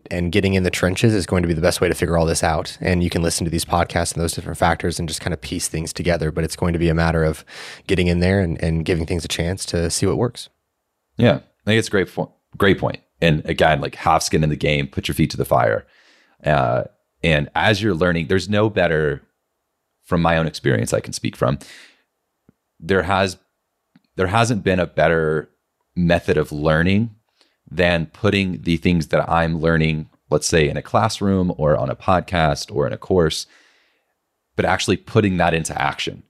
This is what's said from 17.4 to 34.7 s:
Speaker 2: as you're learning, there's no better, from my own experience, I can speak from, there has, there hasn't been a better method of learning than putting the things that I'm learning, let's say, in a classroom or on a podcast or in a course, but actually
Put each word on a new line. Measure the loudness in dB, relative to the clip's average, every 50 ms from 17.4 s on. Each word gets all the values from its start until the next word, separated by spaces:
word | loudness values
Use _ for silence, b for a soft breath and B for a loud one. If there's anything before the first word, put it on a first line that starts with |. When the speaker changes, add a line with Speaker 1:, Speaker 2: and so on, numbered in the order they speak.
| 0 -2 -2
Speaker 2:
as | 0 2 2 2 2
you're | 0 0 0
learning, | 2 2 0 0 0 0
there's | 0 -2 -2 0
no | 0 0 0 0 0
better, | 2 2 2 2 2 2 0 0 -2 -4 _ _ _ _ _ _ _ _ _ _ _ _ _ _ _ _ _
from | -2 0 2
my | 2 2 2
own | 2 0
experience, | -2 -4 -2 -2 0 0 0 0 -2 -2
I | -4
can | -4 -6 -12
speak | -6 -6 -6 -4
from, | -2 0 0 0 -2 B B B B B B B B B B _ _ _ _ _ _ _ _ _ _ _ _ _ _
there | -4 0 0 2
has, | 2 2 2 2 0 0 -2 -10 _ _ _ _ _ _ _ _ _ _ _ _ _ _ -4
there | -2 -2
hasn't | 0 2 2 2 2 0 0 0
been | 0 2 2
a | 0
better | -2 0 2 2 4 4 2 2 0 0 -2 -4 _ _ _ _ _ _ _ _ _ -4
method | 0 2 2 2 2 2 0 0
of | 0 0 -2
learning | -4 -2 0 2 2 4 2 2 2 2 0 -2 -6 _ _ _ _ _ _ _ _ _ _ -14
than | -2 0 2 2 2 0 -2
putting | -6 _ -2 0 2 2 2 0 0 -4 -6
the | -2 -2 -2
things | 0 2 2 2 2 0
that | 0 0 -2 0 2
I'm | 0 0 0 0 -2 -2
learning, | 0 2 2 2 2 0 -2 -4 -6 -12 _ _ _ -2
let's | -2 -2 0
say, | 2 2 2 2 2
in | 0
a | -4
classroom | -8 -2 0 0 0 0 -2 -2 0 0 2 2 0 0 -2
or | 0 0 2 2
on | 2 0 -4
a | -6
podcast | -6 0 0 0 0 0 -2 -2 0 2 2 0 -2 -6 -6 -4
or | -4 -2
in | -4 -4
a |
course, | -8 -4 0 2 2 2 2 0 -4 -10 b b b b b b b b b b b b b b b _ _ _ _ _ _ -4
but | -2 0
actually | 0